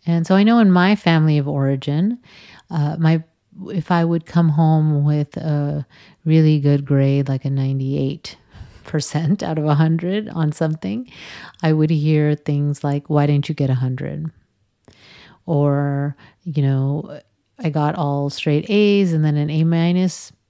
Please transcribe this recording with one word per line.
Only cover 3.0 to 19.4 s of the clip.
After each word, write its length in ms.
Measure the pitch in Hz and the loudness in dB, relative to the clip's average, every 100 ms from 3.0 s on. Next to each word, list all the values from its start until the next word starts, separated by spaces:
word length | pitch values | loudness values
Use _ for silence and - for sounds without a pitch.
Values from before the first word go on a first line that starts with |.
| 160 165 160 _ _ - 185 | 0 0 -2 _ _ -18 -8
if 200 | 185 151 | -8 -2
I 140 | 175 | 0
would 220 | 170 170 165 | 0 -2 -2
come 240 | 170 165 | 0 2
home 540 | 147 160 160 156 147 | 2 2 2 2 0
with 320 | 147 147 147 - | 0 0 -2 -6
a 500 | 160 147 143 147 143 _ - _ | -4 -4 -2 -6 -8 _ -20 _
really 360 | 156 160 156 156 | 0 4 4 4
good 240 | 143 143 | 2 0
grade, 440 | 135 139 139 139 135 | 2 2 2 0 0
like 160 | 135 | -4
a 60 | 135 | -2
ninety-eight 880 | 135 135 135 135 143 135 156 - - _ - - - | -2 -2 -2 -4 -2 -4 -6 -14 -20 _ -20 -20 -20
percent 600 | - 156 - 147 160 202 | -6 -6 -4 -4 -2 -2
out 160 | - 156 | -2 -4
of 60 | |
a 120 | 151 143 | 0 2
hundred 520 | 160 165 175 202 214 | 2 0 -2 -6 -6
on 240 | - 156 | -4 -4
something, 580 | 147 160 156 190 214 254 - - - - - | -2 -4 -4 -6 -8 -10 -18 -20 -20 -20 -4
I 100 | 160 | 0
would 180 | 156 156 | 2 2
hear 440 | 160 147 156 151 | 0 2 2 2
things 480 | 151 - 143 143 143 | 0 -2 -2 -2 -2
like, 260 | 143 143 - | -4 -4 0
"Why 180 | 147 143 | 2 2
didn't 220 | 147 143 | 2 0
you 60 | |
get 160 | 151 139 | -2 0
a 40 | |
hundred?" 540 | 131 127 127 - 147 156 - _ _ _ _ _ _ - - - _ - | 0 -2 -4 -8 -8 -10 -12 _ _ _ _ _ _ -20 -20 -20 _ -4
Or, 680 | 151 143 143 143 139 143 143 - _ | 0 2 0 -2 -2 -4 -8 -18 _
you 220 | 180 151 | -8 -2
know, 560 | 139 135 135 143 - 151 _ _ _ _ | 0 0 0 -4 -8 -16 _ _ _ _
"I 100 | 202 | -4
got 240 | 147 147 | 0 -2
all 340 | 151 143 143 143 | 0 -2 -2 -4
straight 400 | - - 147 - | -4 -2 -2 0
A's 440 | 202 208 202 190 | 2 2 2 2
and 120 | 160 | 2
then 120 | 156 | 0
an 140 | 147 | 0